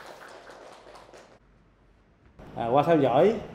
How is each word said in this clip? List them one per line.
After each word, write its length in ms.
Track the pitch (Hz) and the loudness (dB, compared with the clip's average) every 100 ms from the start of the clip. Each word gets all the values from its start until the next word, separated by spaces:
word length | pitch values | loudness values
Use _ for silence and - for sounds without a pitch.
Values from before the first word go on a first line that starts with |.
| - - - - - - - - - - - - - - _ _ _ _ _ _ _ _ _ - - 120 | -20 -20 -20 -20 -20 -20 -20 -20 -20 -20 -20 -20 -20 -20 _ _ _ _ _ _ _ _ _ -20 -18 -10
À, 120 | 117 | -2
qua 160 | 139 165 | 0 2
theo 100 | 160 | 2
dõi, 320 | 127 131 196 214 - | 2 2 2 0 -10